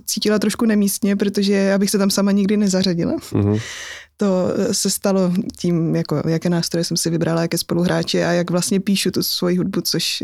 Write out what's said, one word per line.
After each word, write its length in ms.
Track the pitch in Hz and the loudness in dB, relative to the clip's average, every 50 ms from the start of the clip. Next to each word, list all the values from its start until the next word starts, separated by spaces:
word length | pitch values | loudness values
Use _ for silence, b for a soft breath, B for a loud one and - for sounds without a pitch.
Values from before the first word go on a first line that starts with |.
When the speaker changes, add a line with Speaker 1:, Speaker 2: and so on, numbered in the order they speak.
| - | -4
Speaker 1:
cítila 320 | - - 208 - 214 214 214 | -4 -4 -2 0 0 2 2
trošku 260 | 208 214 - - 247 | 2 0 0 0 2
nemístně, 500 | 220 208 208 202 196 - - 208 196 202 | 2 2 2 2 0 0 0 0 0 0
protože 360 | 202 208 202 196 208 196 202 | 2 0 0 0 0 2 2
já 260 | 202 196 196 196 196 190 | 2 2 2 2 2 2
bych 120 | 202 190 | 2 2
se 80 | - 196 | 2 2
tam 120 | 196 202 | 2 2
sama 220 | - 196 202 202 | 2 2 2 2
nikdy 240 | 196 202 196 196 214 | 2 2 2 2 2
nezařadila. 580 | 208 214 190 185 185 190 190 170 170 - - 330 294 - - - | 2 2 2 2 2 2 2 0 0 0 -2 -2 -4 -6 -2 0
Speaker 2:
Mhm. 220 | 104 101 101 104 107 B B B B B B B B B B B | 0 2 2 2 0 B B B B B B B B B B B
Speaker 1:
To, 320 | - 208 196 185 185 175 - - | -2 0 2 2 2 0 0 0
eh, 180 | 214 190 - 196 | 0 0 0 0
se 160 | - - 196 | 0 -2 -2
stalo 420 | - - - 202 190 190 185 180 175 196 - - - - | -2 0 0 0 2 2 2 2 0 0 -2 -4 -6 -4
tím, 360 | - 175 175 160 165 156 160 | -2 0 0 2 2 0 0
jako, 260 | 165 165 - 156 139 - 160 | 0 -2 -2 -2 -2 0 0
jaké 200 | 165 160 - 175 | -2 0 0 0
nástroje 340 | 175 170 - - - 170 170 | 0 0 -2 -2 -2 -2 -2
jsem 120 | - 165 | -2 -4
si 140 | - - 165 | -2 -2 -2
vybrala, 320 | 165 160 165 165 165 165 | 0 0 0 0 0 0
jaké 160 | 165 165 165 165 | 0 -2 -2 -4
spoluhráče 640 | - - - 170 175 185 165 165 165 - - 175 170 | -4 -2 0 0 2 2 0 0 -2 -2 -2 0 0
a 80 | 175 | 2
jak 180 | 175 175 170 175 | 0 0 0 0
vlastně 300 | 170 175 175 - 202 190 | -2 -2 0 0 0 0
píšu 300 | 190 202 196 - - 185 | 0 0 0 0 0 0
tu 120 | - - | -2 -2
svoji 340 | 170 - - - 180 175 180 | -2 -2 -2 -2 0 0 0
hudbu, 240 | 180 - 190 - 170 | 0 0 -2 -2 -2
což, 420 | 165 - - 165 - - - - | -2 -2 -2 -2 -2 -2 -4 -4